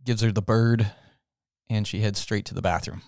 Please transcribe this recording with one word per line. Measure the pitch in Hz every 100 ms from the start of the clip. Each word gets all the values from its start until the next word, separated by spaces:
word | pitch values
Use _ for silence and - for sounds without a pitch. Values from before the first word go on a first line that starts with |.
| -
gives | 113
her | 113
the | 104
bird, | 95 113 117 117 104 - _ _ _ _ _ _ -
and | 110 101
she | 95
heads | 107 98
straight | - 104 -
to |
the | -
bathroom. | - - - -